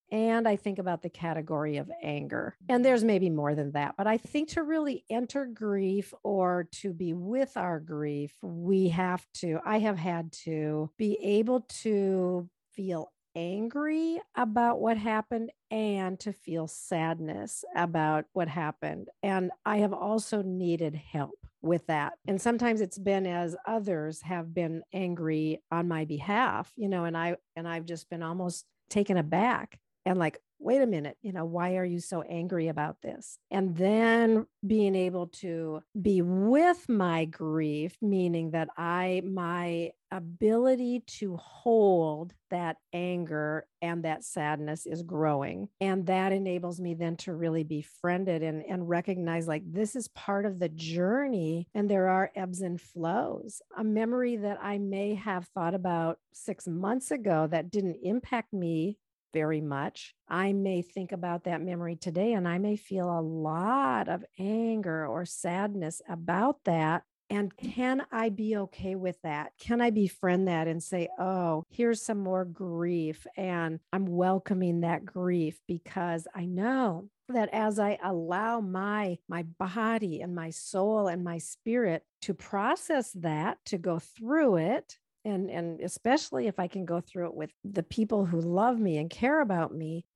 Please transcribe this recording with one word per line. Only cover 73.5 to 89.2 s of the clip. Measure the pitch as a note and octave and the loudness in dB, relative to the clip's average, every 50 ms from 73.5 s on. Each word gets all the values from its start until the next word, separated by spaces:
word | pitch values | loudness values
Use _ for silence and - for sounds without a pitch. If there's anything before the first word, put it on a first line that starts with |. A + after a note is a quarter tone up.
| F3+ E3+ E3 D#3+ D#3+ E3 - _ | 0 0 0 -2 -4 -6 -6 _
I'm | - F#3+ G3 | 0 0 0
welcoming | F3+ F3 F3 F3+ F#3 F#3+ F#3+ F#3 - G3+ F3+ F3+ F3 E3+ E3+ | 2 2 4 4 4 4 2 2 0 0 2 4 2 2 2
that | E3+ E3 E3 D3 G3 | 2 2 0 0 -4
grief | F#3+ - F#3 F3+ F3+ F3+ F3 D#3+ D3+ D#3 - _ | -8 -6 -2 0 2 2 2 2 0 -2 -8 _
because | - F3 E3+ - - - G3 F3 F3 E3 E3 E3 - - | -6 -6 -6 -6 -8 -4 -2 -2 -2 -2 -4 -6 -8 -8
I | F#3+ F3 | -6 -4
know | F3+ F3+ F#3 G3+ A#3+ C4 C4 B3+ G#3 E3 E3 G3 G3+ _ _ _ - | -4 -2 0 0 2 2 2 2 0 0 -2 -8 -12 _ _ _ -2
that | B3 A#3+ G#3+ - - | 0 0 0 2 0
as | A3 G#3+ G#3+ G#3 A3 | 0 0 2 2 2
I | G#3 G#3 G#3 - - | 2 2 2 0 -2
allow | F#3+ F#3+ E3+ E3 E3 F3+ F#3+ A3 A3+ A#3 A#3 | -2 -2 -2 0 0 0 0 0 0 0 0
my, | G#3 F#3 F#3 F#3+ G3 G3+ G#3 G#3+ G#3 F#3 F3 - _ - | -2 -2 -2 -2 -2 0 0 0 0 -2 -4 -6 _ -8
my | E3+ E3+ E3+ | -6 -6 -6
body | E3 E3 _ F#3 F#3 F3+ A3+ A3 A3 A3+ A3+ G#3+ F3+ D#3 - | -8 -6 _ -6 -4 -2 0 0 2 2 0 0 -2 -4 -4
and | E3 F3 F3 | -6 -6 -6
my | E3+ E3 E3 | -6 -6 -8
soul | D#3+ - - - - F#3+ F#3+ G#3 A3 G#3+ G3+ F#3 | -8 -10 -12 -4 0 2 2 4 4 2 2 2
and | E3+ F3+ F3 | 0 -2 -4
my | F3 E3+ E3 | -4 -4 -6
spirit | - - - - _ A3+ A#3 B3 A#3 F#3 E3 - - _ _ _ | -8 -10 -14 -8 _ 0 2 2 2 2 0 0 -4 _ _ _
to | - - F#3+ | -6 -6 -6
process | - - - - G3 G3+ B3 D#4+ - - - D#4+ C4+ A3 - | -6 -6 -4 -2 0 2 2 0 0 0 0 0 0 0 -2
that, | - F#3 E3 E3 D#3 D3+ E3 A3 - - _ | -8 -4 -2 -2 0 0 0 -2 -2 -4 _
to | - G#3+ F3 | -6 -6 -2
go | E3+ F#3 E3 E3 | 0 -2 -2 -2
through | - - - - A3+ A#3 D4 D#4+ D4+ B3+ F#3+ | -4 -10 -16 -10 -2 0 2 4 6 6 4
it," | E3 D#3+ F#3 B3 E4 - - - _ _ _ _ _ _ | 4 4 2 0 0 -2 -8 -20 _ _ _ _ _ _
and, | G#3+ G3+ F#3 G3 F#3 | -4 -2 -2 -2 -2
and | A2+ F3 F3 E3+ E3 - | -4 -4 -4 -4 -6 -6
especially | - F3+ - - - A#3 C4 D#4 - - C4+ C4 A#3+ G#3+ | -6 -8 -8 -2 2 2 2 2 2 -2 -2 0 0 0
if | F3+ - | 0 0
I | F3+ | -4
can | F3 - G3 F#3 | -2 -2 -6 -4
go | E3 E3+ E3+ | -2 -2 -2
through | E3 - - F#3 F3 | -4 -6 -6 -4 -4
it | E3 - | -4 -4
with | - D#3 - - _ | -6 -8 -8 -10 _
the | - G3 G3 F#3+ E3 | -12 -4 -4 -4 -4
people | - - A#3 A3 G#3+ A#3 G#3 F#3+ | -2 0 -2 0 2 4 2 2
who | E3+ F3 E3 | 2 2 0
love | E3 E3+ F3 F#3+ A3 B3 B3 A3+ | 2 2 2 4 4 4 4 4
me | G#3+ F#3 D#3+ D3+ | 2 2 2 2
and | D3+ E3+ | 0 -4
care | - - | -2 0